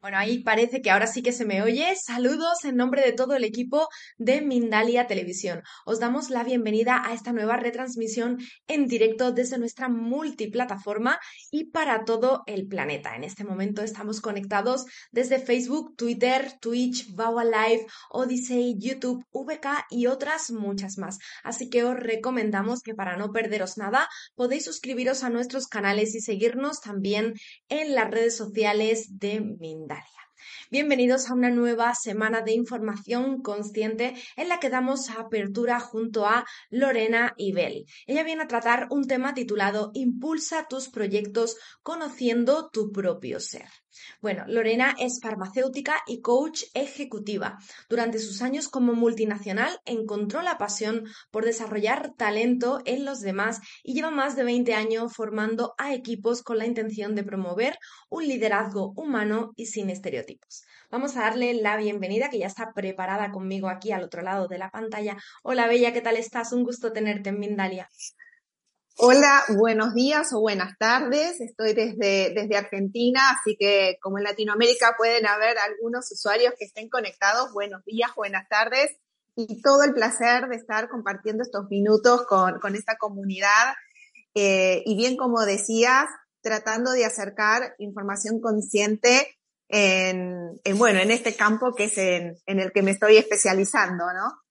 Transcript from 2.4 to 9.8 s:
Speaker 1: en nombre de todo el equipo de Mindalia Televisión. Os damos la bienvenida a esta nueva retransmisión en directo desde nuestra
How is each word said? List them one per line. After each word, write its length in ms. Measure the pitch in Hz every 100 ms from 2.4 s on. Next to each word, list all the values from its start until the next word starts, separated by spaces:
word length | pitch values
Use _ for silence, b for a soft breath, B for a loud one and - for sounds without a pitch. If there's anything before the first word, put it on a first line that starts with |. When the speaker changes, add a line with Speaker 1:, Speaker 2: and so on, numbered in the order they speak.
| 330 339
Speaker 1:
en 120 | 285 247
nombre 260 | 247 285
de 100 | 262
todo 220 | - 254
el 80 | 277
equipo 460 | 220 214 247 285 311 B B _
de 240 | 226 269
Mindalia 680 | 294 247 233 214 233 240 240
Televisión. 560 | 196 175 180 180 170 - B
Os 140 | - 220
damos 320 | 233 269 294
la 140 | 247
bienvenida 580 | 233 254 214 214 226 247
a 100 | -
esta 180 | 226 -
nueva 240 | 233 214 240
retransmisión 840 | 240 240 262 247 226 220 240 247 B B _
en 180 | 311 269
directo 460 | 233 220 220 254
desde 260 | 247 247 262
nuestra 300 | 233 -